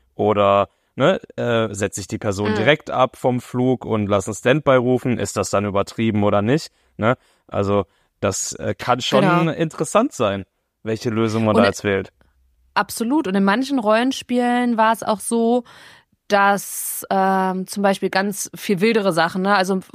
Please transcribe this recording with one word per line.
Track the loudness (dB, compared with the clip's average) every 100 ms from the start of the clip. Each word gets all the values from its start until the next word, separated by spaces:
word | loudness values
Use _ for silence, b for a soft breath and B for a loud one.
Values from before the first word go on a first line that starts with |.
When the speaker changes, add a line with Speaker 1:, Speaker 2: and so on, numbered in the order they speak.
| _
Speaker 1:
Oder, | -2 0 2 4 2 0 _ _ -2
ne, | 0 0 -6 -6
äh, | -2 0 -2
setze | -4 -6 -6
ich | -10
die | -6
Person | -4 -2 -2
Speaker 2:
Mhm. | 0
Speaker 1:
direkt | 2 0 0
ab | 0 0 0
vom | -2 -2
Flug | -4 -2 0 0
und | -2 -2 0
lass | 0 -2
einen |
Standby | -2 0 2 4 2
rufen, | 2 0 0 -2
ist | -2 -4
das | -2
dann | -2
übertrieben | 0 -2 -2 -2 0 2
oder | 2 2
nicht, | 2 0 -2 _ _ -2
ne? | 0 -2 _ _ _
Also, | -4 0 0 -2 _ _ _
das, | -4 -4 -8
äh, | -8 -8 -4
kann | -2 -2
schon | 0 2
Speaker 2:
Genau. | 4 2 0
Speaker 1:
interessant | -2 -4 -4 -2 0 0
sein, | 0 -2 -2 -8 _ _ _
welche | -6 -4 -2
Lösung | 0 0 0
man | 2 4
Speaker 2:
Und |
Speaker 1:
da | 2
jetzt | 0
wählt. | -2 -2 -4 _ _ _ _ _ _
Speaker 2:
Absolut. | -4 -4 -4 -2 -2 0
Und |
in | 0
manchen | 2 0 0 -2
Rollenspielen | 2 2 0 -4 -4 0 0 0 0 2
war | 2
es | 0
auch | -2 -4
so, | -2 0 2 0 -2 B B B B _ 0
dass, | 2 4 2 -4 -10 -10 -8 -2
ähm, | 2 2 2 0 -2 -6
zum | -2
Beispiel | 0 0 -2
ganz | -2 -2 -6 -10
viel | -8 -4 0
wildere | 2 2 2
Sachen, | 2 0 0
ne, | 0
also | 2 2 -2 -6